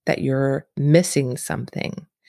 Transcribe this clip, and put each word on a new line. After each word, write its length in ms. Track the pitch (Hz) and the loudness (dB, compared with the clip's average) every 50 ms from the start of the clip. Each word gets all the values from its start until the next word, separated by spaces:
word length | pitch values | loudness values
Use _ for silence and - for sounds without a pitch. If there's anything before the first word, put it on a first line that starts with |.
| _ | _
that 140 | - - - | -2 -2 -2
you're 460 | - 135 135 135 135 135 135 143 - _ _ | 0 -2 0 0 0 0 0 -2 -4 _ _
missing 600 | - 139 147 151 170 185 - - 147 139 127 123 | -2 2 4 6 6 4 4 0 -2 0 -2 -2
something, 720 | 131 - - - - 123 - - - - - - - - - _ _ _ | -6 -6 -6 -6 -6 -8 -8 -8 -6 -6 -6 -8 -10 -14 -20 _ _ _